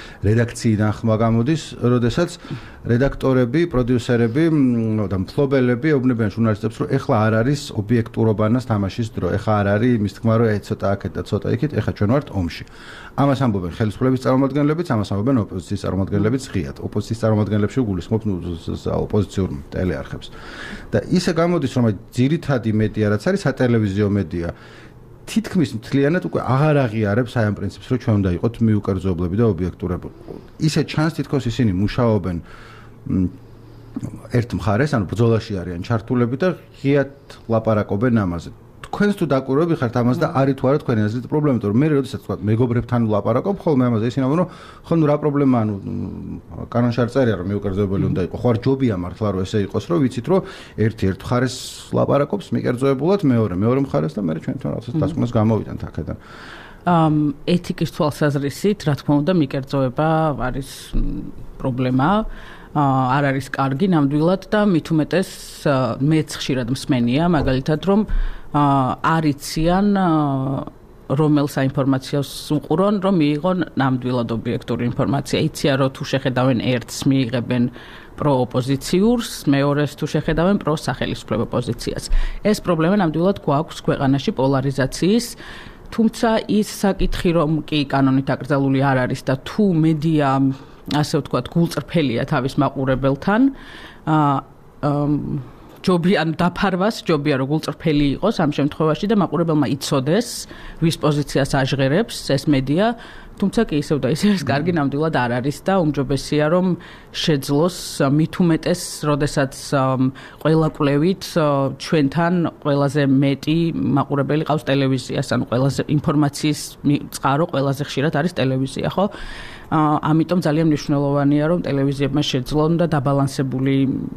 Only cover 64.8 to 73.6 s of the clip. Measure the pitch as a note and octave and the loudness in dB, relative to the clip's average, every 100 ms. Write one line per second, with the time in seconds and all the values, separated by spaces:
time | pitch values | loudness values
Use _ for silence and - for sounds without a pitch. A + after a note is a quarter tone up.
64.8 | - D#3+ C#3 E3+ F#3+ - - - D#3 C3 | 2 0 2 0 -2 -8 -16 -4 0 0
65.8 | A#2+ A2+ C#3+ D#3 D3+ - - C3 A#2 C3 | 0 0 2 2 0 -6 -4 -2 -2 -4
66.8 | - B2+ A#2+ C#3 F3 D#3 B2+ C3 C#3+ D#3 | -2 0 2 2 2 2 2 0 0 0
67.8 | F3+ G3+ G3+ - - - - D3 C#3+ C#3 | 2 2 2 0 0 -4 -4 2 4 4
68.8 | B2+ - D#3 E3 D#3 C#3 - D#3+ E3+ F#3 | 2 0 0 2 0 -2 -6 -2 2 2
69.8 | G#3 G3 F3 D#3 C#3+ C3+ C3+ C3+ - - | 2 2 2 2 2 0 -2 -4 -6 -14
70.8 | - - - C#3 D3+ D3 C#3+ C#3 C3+ C#3+ | -20 -16 -2 2 4 4 2 0 0 2
71.8 | C3+ C3 - C#3+ C3+ - - D3+ - D#3+ | 2 0 0 -4 -4 -8 -4 -4 0 2
72.8 | G3+ G#3 F#3+ F3+ D3 D3 F3+ F3+ | 2 2 2 4 2 2 0 0